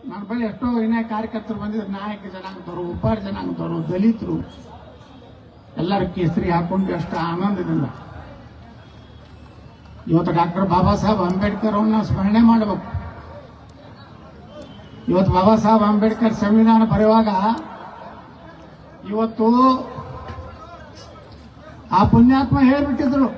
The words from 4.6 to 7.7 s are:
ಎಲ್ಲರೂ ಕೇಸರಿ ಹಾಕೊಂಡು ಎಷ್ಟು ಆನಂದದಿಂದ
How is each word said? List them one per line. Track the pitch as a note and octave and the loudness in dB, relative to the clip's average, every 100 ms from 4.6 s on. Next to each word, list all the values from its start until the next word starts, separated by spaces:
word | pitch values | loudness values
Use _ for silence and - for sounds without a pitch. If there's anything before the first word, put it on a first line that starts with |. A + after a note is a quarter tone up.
| - - - - - - - - - - - - | -20 -20 -20 -20 -20 -20 -20 -20 -20 -20 -16 -8
ಎಲ್ಲರೂ | E3+ G3 F3+ | -4 -2 -4
ಕೇಸರಿ | F#3+ E3 - F3+ | -2 -2 -2 -2
ಹಾಕೊಂಡು | E3+ E3+ F#3+ F#3 | -2 0 -2 -2
ಎಷ್ಟು | F3 - F3+ | -4 -6 -6
ಆನಂದದಿಂದ | E3+ F3 G3 F#3+ E3 | -6 -2 -2 -2 -2